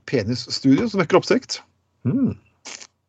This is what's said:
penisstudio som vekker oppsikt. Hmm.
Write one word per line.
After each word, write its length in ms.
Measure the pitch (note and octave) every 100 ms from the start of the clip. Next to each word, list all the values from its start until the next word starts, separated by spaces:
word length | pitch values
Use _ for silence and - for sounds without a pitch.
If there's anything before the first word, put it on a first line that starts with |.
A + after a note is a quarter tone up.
penisstudio 840 | - C3 G2+ B2 - - C#3 C3+ A#3
som 100 | G3
vekker 160 | D#3+ F3+
oppsikt. 460 | - B3 - - - _ _ _
Hmm. 300 | A#2+ A3+ B3+ - _ _ - - - _